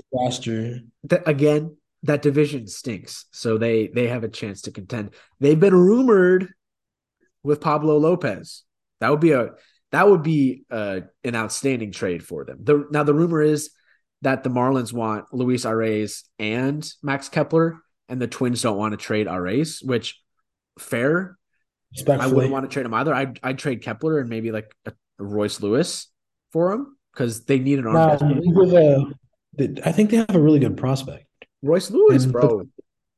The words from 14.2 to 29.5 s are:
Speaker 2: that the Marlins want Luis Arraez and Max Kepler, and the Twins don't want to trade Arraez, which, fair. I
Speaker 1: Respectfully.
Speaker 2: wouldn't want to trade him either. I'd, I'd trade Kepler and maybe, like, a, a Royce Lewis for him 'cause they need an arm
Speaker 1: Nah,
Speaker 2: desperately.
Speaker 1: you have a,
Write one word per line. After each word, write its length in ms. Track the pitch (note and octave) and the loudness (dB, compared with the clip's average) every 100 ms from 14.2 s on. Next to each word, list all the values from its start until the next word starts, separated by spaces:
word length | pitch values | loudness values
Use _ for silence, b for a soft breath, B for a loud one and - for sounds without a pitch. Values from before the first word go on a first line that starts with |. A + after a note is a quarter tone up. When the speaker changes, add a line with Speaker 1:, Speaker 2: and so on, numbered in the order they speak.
Speaker 2:
that 220 | C3 C3+ | -4 -2
the 60 | C3+ | -2
Marlins 420 | B2 B2+ C3+ A2+ | 0 0 0 -4
want 340 | A#2 A2 G#2+ - | -6 -6 -6 -8
Luis 320 | B2 B2+ A#2+ A#2+ | -4 -2 -2 -2
Arraez 580 | A2 A2 G#2+ G#2 - _ - | -2 -2 -2 -4 -10 _ -8
and 500 | G#2+ A#2 C3+ D3+ - - | -4 -2 -4 -6 -10 -12
Max 260 | C#3+ C3+ - | -8 -6 -4
Kepler, 480 | D#3+ D3 E3 E3 E3 _ _ - | -4 0 0 0 -4 _ _ -12
and 140 | B2+ | -8
the 60 | A#2 | -8
Twins 340 | - B2+ A#2+ | -4 -2 -2
don't 160 | A#2 G2+ | -2 -2
want 160 | G#2+ | -4
to 40 | G#2 | -6
trade 300 | - G#2+ F#2+ | -4 -4 -2
Arraez, 580 | F2+ F2+ B2 D#3+ - C3 | -4 -4 -2 -4 -8 -4
which, 340 | A#2+ - - _ _ _ _ _ _ | -4 -6 -16 _ _ _ _ _ _
fair. 580 | - A#2+ C3+ E3+ F#3 - | -8 -2 -2 -2 -4 -16
I 640 | _ _ _ _ _ - | _ _ _ _ _ -6
Speaker 1:
Respectfully. 340 | - C3 C3 | -2 0 2
Speaker 2:
wouldn't 200 | C3 C3 | 2 0
want 160 | C3+ C3 | -2 -6
to 40 | |
trade 120 | C#3+ A#2+ | -6 -4
him 80 | |
either. 200 | A2+ D3 | -2 -2
I'd, 260 | C3 C3+ A#2+ | -2 -4 -6
I'd 160 | C3 C3+ | -8 -6
trade 220 | D3 A2+ | -6 -6
Kepler 380 | B2 A2 D#3+ D3+ | -8 -6 -2 -2
and 100 | A#2+ | -2
maybe, 220 | A2+ A2+ | -6 -6
like, 220 | A2 G#2+ _ A2 | -6 -10 _ -18
a, 80 | - _ - | -18 _ -16
a 40 | |
Royce 360 | G2+ G#2 G#2 - | -6 -4 -4 -4
Lewis 480 | G2+ A#2+ F3+ - - _ _ _ _ | -2 0 0 -6 -14 _ _ _ _
for 180 | D#3+ F3+ | -2 0
him 240 | A3+ C#4+ _ _ | -2 -8 _ _
'cause 300 | - A#2+ A2 | -6 -6 -4
they 160 | - C3+ | -2 0
need 200 | C3+ C#3 | 2 -2
an 80 | A2+ | 2
arm 80 | D#3+ | 2
Speaker 1:
Nah, 140 | D#3 | 4
Speaker 2:
desperately. 360 | D3 D3 C#3 F3 | 4 2 2 2
Speaker 1:
you 140 | F3 | 4
have 120 | F3+ | 6
a, 320 | F3 D3+ C#3 C#3 - _ _ _ | 8 6 4 0 -8 _ _ _